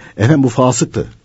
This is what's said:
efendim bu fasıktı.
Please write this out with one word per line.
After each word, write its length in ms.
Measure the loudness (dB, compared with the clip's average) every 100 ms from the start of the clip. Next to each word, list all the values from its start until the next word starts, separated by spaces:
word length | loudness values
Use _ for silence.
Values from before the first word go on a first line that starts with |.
| -8 -2
efendim 260 | 0 2
bu 60 | 0
fasıktı. 580 | 2 0 0 -2 -4 -8 -12